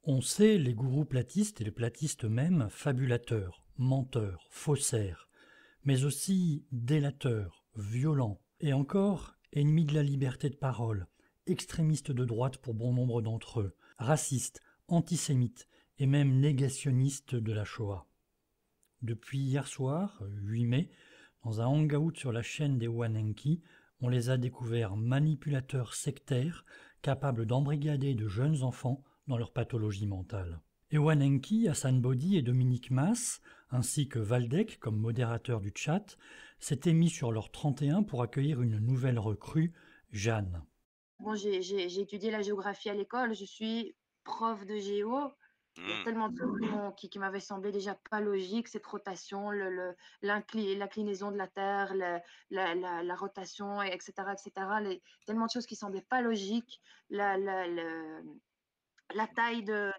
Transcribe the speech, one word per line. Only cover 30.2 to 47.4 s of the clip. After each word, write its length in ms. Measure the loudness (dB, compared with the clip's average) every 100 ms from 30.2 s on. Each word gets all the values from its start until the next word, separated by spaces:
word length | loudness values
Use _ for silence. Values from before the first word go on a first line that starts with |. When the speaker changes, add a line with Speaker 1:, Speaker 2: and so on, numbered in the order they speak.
| -6 -6 -6 -8 _ _ _
Speaker 1:
Ewan 320 | 2 4 6
Enki, 440 | 6 4 2 2 2
Hassan 300 | 2 4 4
Bodi 360 | 4 2 4 2
et 60 |
Dominique 480 | 4 4 4 2 2
Mas, 500 | 2 2 2 -2 -6 -14 -20 _
ainsi 360 | -2 0 0 0
que 120 | -2
Valdec 600 | 2 2 2 2 0 -2
comme 200 | -2 0
modérateur 600 | 0 0 0 -2 -2 -2
du 100 | -2
chat, 440 | -4 0 0 -2 -20 -20 -20 -20 _
s'étaient 340 | -4 0 4
mis 160 | 6 6
sur 240 | 4 0
leur 180 | 0 -4
trente 300 | -2 -2 2
et 80 | 2
un 140 | 2
pour 200 | 2 0
accueillir 380 | 0 2 0 2
une 180 | 2 2
nouvelle 400 | 2 2 2 2
recrue, 540 | 0 -2 0 2 0 -2 -20 -20 _
Jeanne. 520 | -2 0 0 -2 -6 -12 _ _ _ _ _
Speaker 2:
Bon, 140 | -6
j'ai, 280 | -2 0 -2
j'ai, 260 | 0 -2 -2
j'ai 140 | -4
étudié 280 | -6 -4 -2
la 120 | -2
géographie 480 | -2 -2 -4 -6 -6
à 40 |
l'école, 400 | -4 -4 -2 -2
je 120 | -4 -10
suis 500 | -8 -4 -4 -6 -12 _ _
prof 420 | -10 -4 -2 -4 -6
de 100 | -6
géo. 420 | -2 -2 0 -2 -4 -8 _ _ _ -12
Il 120 | -8
y 40 |
a 80 | -6
Speaker 3:
Hmm. 40 |
Speaker 2:
tellement 240 | -4 -2 -4
de 80 | -2
trucs 240 | -4 -2
qui 60 | -2
m'ont, 240 | -2 -6
qui, 160 | -10 -14
qui 100 | -6
m'avaient 220 | -6 -6